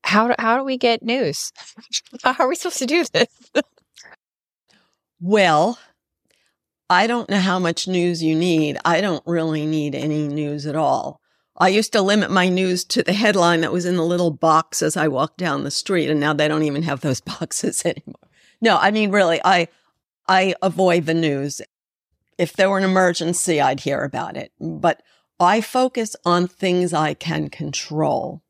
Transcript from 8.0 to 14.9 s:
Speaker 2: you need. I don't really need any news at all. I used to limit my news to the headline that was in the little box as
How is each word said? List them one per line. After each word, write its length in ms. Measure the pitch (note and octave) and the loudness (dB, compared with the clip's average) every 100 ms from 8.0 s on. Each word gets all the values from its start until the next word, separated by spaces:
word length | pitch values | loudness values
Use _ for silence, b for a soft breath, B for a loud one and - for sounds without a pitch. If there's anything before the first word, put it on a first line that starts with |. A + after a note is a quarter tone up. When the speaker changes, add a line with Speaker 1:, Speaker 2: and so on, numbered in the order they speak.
| F3 E3+ | 0 0
Speaker 2:
you 120 | D#3+ | 0
need. 440 | D#3+ F3+ D#3+ D3+ C#3 | 2 2 2 0 -2
I 160 | E3 E3+ | 0 0
don't 220 | G3+ D3+ - | 0 -4 -4
really 380 | E3+ D#3+ D#3 D3+ | -2 -2 -2 -2
need 280 | D#3 D3 | -2 -2
any 340 | C3+ D3 D3+ D3 | -4 -4 -2 -4
news 380 | D3 D3 D3 D3 | -4 -4 -6 -6
at 100 | D3 | -2
all. 440 | C#3+ C3 - - _ _ _ - | 0 0 -4 -12 _ _ _ 0
I 120 | F#3 | 2
used 240 | G3+ G#3+ | 2 2
to 100 | A3 | 0
limit 280 | G3 G#3+ F#3+ | 2 2 2
my 180 | F#3+ F3+ | 2 2
news 360 | F3+ F#3 F3+ - | 2 0 -2 -2
to 160 | A#3 | -2
the 100 | - | 0
headline 480 | G3+ A3 G3+ F3 E3 | 2 2 4 4 2
that 120 | D#3+ | 0
was 140 | F3+ F3 | -2 0
in 100 | F3+ | 0
the 80 | |
little 280 | E3 F3 F3 | 0 2 0
box 500 | C#3 D#3+ D#3 D#3 - | 2 4 4 2 -2
as 140 | D#3 | -2